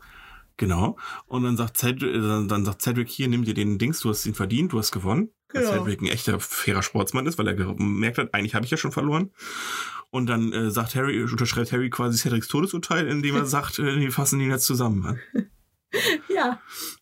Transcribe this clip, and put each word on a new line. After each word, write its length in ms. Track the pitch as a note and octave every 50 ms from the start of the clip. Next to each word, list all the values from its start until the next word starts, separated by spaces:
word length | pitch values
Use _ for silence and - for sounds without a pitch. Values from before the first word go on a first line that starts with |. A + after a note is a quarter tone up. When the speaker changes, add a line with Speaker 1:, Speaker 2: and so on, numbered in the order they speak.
| - - - - - - - - - _ _
Speaker 1:
Genau. 400 | - G#2+ F#2+ F2 F2 G2 - A3+ - - - - - -
Und 160 | - B2+ B2 B2
dann 140 | B2 A#2+ A2
sagt 180 | A#2 A2+ -
Cedric, 380 | - A#2+ B2 B2+ C3 C#3+ B2 -
äh, 40 | A2+
dann, 300 | G#2+ G#2+ G#2+ G#2+ G#2 G2
dann 160 | G#2+ G2+ G2
sagt 160 | G2+ G2 -
Cedric, 280 | - B2 A#2+ B2 A#2+ A#2+
„Hier, 180 | - - C3+ B2+
nimm 160 | A#2+ B2 A#2+
dir 80 | A2 G#2
den 240 | G#2 G#2 G#2 G#2 G2
Dings, 220 | A2+ C3+ D#3+ -
du 80 | - A#2
hast 160 | G#2 - -
ihn 80 | A2+ G#2+
verdient, 380 | - G2+ F#2+ A2 B2+ F3 F3+ -
du 60 | A2+
hast 120 | G#2 - -
gewonnen.“ 360 | G2 F#2 F#2+ A2 D#3+ A3 A3 - _ _ - -
Weil 100 | C4+ B3
Speaker 2:
Genau. 120 | A3 G3
Speaker 1:
Cedric 260 | F#3 F3+ G#2+ G2+ -
ein 60 | -
echter, 340 | - - A2+ - - G2+ F#2+
fairer 420 | - - - - - - G2 F#2+ F#2+
Sportsmann 440 | - - - G2 - - B2+ C3
ist, 100 | D#3 E3 -
weil 80 | G#2+ G#2
er 60 | F#2+
gemerkt 600 | G2+ F#2 G2 F#2+ F#2+ G2 G2+ G2+ G2 A2 A#2 A#2+ -
hat, 140 | C3+ - -
„Eigentlich 220 | G2+ G2+ A2 -
habe 100 | C3+ B2
ich 60 | B2
ja 80 | D#3+ D#3+
schon 140 | - C3 -
verloren.“ 380 | C#3 C#3 D3 D3 E3 F#3+ F#3+ - - - - - - - - - - - - - - - -
Und 180 | - B2+ B2 A#2+
dann, 240 | A#2+ A2+ A2+ A2 -
äh, 160 | A2 A2+ A2
sagt 240 | G2+ A#2 A2 A#2 -
Harry, 280 | B2+ C3 C#3 C3+ A2 A2+
unterschreibt 500 | A#2+ - A#2 A#2+ A2+ - B2 A#2 - B2+
Harry 180 | B2 C3 B2
quasi 260 | - - B2 A#2+ A#2
Cedrics 320 | A2+ - - B2 A2+ - -
Todesurteil, 580 | - C#3+ F3 F#3+ - F3 - - E3+ E3 E3
indem 300 | C3+ D3 D3 C#3+ C#3+ C#3
er 80 | C#3+ C#3+
Speaker 2:
<laughs> 20 |
Speaker 1:
sagt, 320 | C3 C#3 C#3+ C3+ - - -
äh, 200 | D3 C#3 C#3 D3
„Wir 100 | C#3 C3+ B2+
fassen 280 | - C3+ C3 C3+ C#3
ihn 80 | C3+ C3
jetzt 140 | C3+ B2+ -
zusammen 400 | - C3+ B2 B2 A#2 G#2 F#2+ E2
an.“ 160 | - B2 A#2+ - - -
Speaker 2:
<laughs> 160 | C4+ G3 - - _ _ _ _ _ _ _ - B4 C5 A#4 E4+ D4+ - - F#4+
Ja. 260 | F4+ C#4 B3 B3 - - - - - - - - -